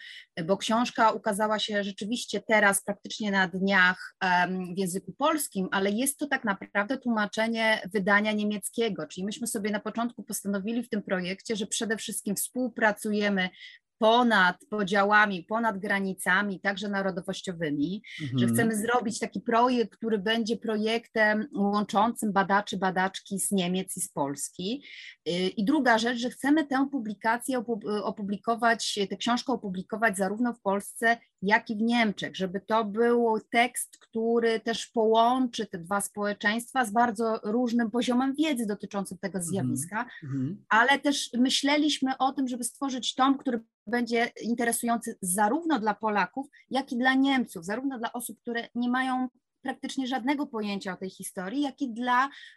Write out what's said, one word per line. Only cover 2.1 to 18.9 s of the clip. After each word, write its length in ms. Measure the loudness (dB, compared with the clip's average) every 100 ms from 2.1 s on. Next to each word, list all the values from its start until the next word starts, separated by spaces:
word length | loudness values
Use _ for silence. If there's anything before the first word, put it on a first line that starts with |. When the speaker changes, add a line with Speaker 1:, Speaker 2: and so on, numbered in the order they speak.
| -6 -4 -6 2
Speaker 1:
teraz, 360 | 4 4 4
praktycznie 480 | -2 -8 -10 -6 0
na 160 | 2 0
dniach, 680 | 0 2 6 4 2 -8 -4
em, 560 | 2 2 2 -2 -4 -4
w 20 |
języku 360 | -4 -4 -8
polskim, 540 | -2 0 0 -2 -4 -2
ale 200 | 0 0
jest 260 | 0 -2 -4
to 100 | -4
tak 160 | -2
naprawdę 540 | -2 -4 -4 -4 -2 -4
tłumaczenie 840 | -2 0 0 -2 -2 0 2 0 -2
wydania 380 | -2 2 4 2
niemieckiego, 760 | 0 -2 -4 -4 -2 -2 -2 -8
czyli 180 | -8 -8
myśmy 220 | -6 -6
sobie 240 | -4 -4
na 80 | -4
początku 440 | -4 -4 -4 -6
postanowili 600 | -10 -6 -4 -4 -2 -4
w 60 | -2
tym 140 | -4
projekcie, 520 | -2 -2 -2 -6 -6 -4
że 120 | -4
przede 300 | -2 -2 -2
wszystkim 380 | -4 -6 -4 -4
współpracujemy 1120 | -4 -4 -4 0 0 0 -2 0 0 0 -2 -4 -18 -20 _ _
ponad 600 | 6 6 6 6 4 2 -6
podziałami, 720 | -4 0 2 6 6 6 2
ponad 360 | -4 -2 0 -2
granicami, 800 | -2 -2 -2 -2 2 2 2 -2
także 300 | -4 -2 -2
narodowościowymi, 1120 | 0 0 -2 -6 -6 -8 -4 -2 0 -2 -4 -10 -10
że 60 | -4
Speaker 2:
Mhm. 280 | 2 2
Speaker 1:
chcemy 220 | 4 2 0
zrobić 440 | 2